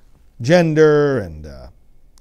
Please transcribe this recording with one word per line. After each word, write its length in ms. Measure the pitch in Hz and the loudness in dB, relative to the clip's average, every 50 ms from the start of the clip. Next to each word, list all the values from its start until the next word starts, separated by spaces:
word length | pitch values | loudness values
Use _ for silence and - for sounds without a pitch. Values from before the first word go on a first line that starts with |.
| _ _ _ _ _ _ _ - | _ _ _ _ _ _ _ -10
gender, 800 | 120 123 170 180 170 160 151 156 156 151 151 147 147 143 135 120 | -2 0 2 2 2 0 2 2 2 4 4 2 0 0 -2 -4
and, 260 | 98 87 78 78 76 | -6 -8 -14 -18 -20
uh, 220 | 73 69 65 64 - - _ _ _ _ - _ _ _ - | -20 -20 -20 -20 -20 -20 _ _ _ _ -20 _ _ _ -20